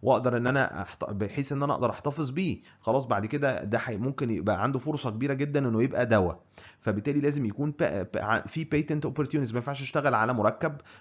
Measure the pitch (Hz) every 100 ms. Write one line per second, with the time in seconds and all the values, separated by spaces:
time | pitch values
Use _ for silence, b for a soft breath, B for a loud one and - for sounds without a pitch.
0 | 104 120 127 120 120 139 127 80 98 -
1 | - - 101 - 135 139 143 123 123 104
2 | 147 143 143 139 185 98 B B - 127
3 | 127 107 104 147 139 113 98 113 - 104
4 | 123 139 127 101 98 95 117 135 135 147
5 | 131 110 139 135 147 143 131 110 131 -
6 | 120 110 90 - _ B B B - 104
7 | 117 143 147 147 117 101 147 143 170 101
8 | 90 98 104 110 - 160 156 151 151 151
9 | 147 143 135 156 127 117 123 139 135 160
10 | 139 117 113 123 101 123 131 143 B B